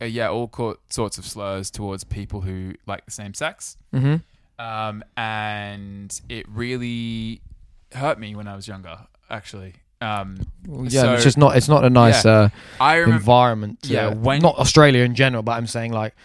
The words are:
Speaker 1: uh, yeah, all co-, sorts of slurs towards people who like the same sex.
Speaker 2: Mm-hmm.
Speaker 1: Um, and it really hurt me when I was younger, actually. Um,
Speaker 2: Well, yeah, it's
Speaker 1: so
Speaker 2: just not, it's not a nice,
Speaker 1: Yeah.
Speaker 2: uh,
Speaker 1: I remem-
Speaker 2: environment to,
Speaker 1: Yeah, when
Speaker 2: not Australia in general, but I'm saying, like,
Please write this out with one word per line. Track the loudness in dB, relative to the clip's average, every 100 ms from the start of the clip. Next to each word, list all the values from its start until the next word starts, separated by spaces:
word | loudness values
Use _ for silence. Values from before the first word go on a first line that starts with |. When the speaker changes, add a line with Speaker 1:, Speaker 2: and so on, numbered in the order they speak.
Speaker 1:
uh, | -8
yeah, | -4 -2
all | -4 -6
co-, | -6 -8 -8 _
sorts | -6 -6 -6
of | -14
slurs | -10 -8 -8 -8
towards | -10 -8 -8
people | -10 -10 -8 -8
who | -8 -8 -10 -12 -12
like | -12 -12
the |
same | -16 -14
sex. | -8 -8 -8 -16 -18 _
Speaker 2:
Mm-hmm. | -2 0 0 -4 _ _ -16
Speaker 1:
Um, | -10 -8 -8 -8 -12 -8
and | -6 -6 -6 -8 -10 -12 -14 -16 -14 -16 -14
it | -14 -12
really | -8 -6 -6 -6 -6 -6 -8 -8 -12 -18 -20 -20 _ _
hurt | -6 -4 -4
me | -8 -12
when | -14
I | -14
was | -14
younger, | -16 -16 -20 -20 _ -16
actually. | -14 -14 -18 -18 -20 _ _
Um, | -8 -6 -8 -10 -12 -14 -14
Speaker 2:
Well, | -10 -2
yeah, | 2 2
it's | 4
Speaker 1:
so |
Speaker 2:
just | 4 6
not, | 4 4
it's | 4
not | 4 6
a |
nice, | 6 6 6 6
Speaker 1:
Yeah. |
Speaker 2:
uh, | 6 6 2 -8 0
Speaker 1:
I | 4 4
remem- | 4 4
Speaker 2:
environment | 4 4 4 0 -6 -10
to, | -4
Speaker 1:
Yeah, | -2 -2
when | -2 0 4
Speaker 2:
not | 2 4
Australia | 4 6 6 6
in | 2
general, | 2 0 0
but | -4
I'm | -4 -4
saying, | -6 -4
like, | -4 -6 -8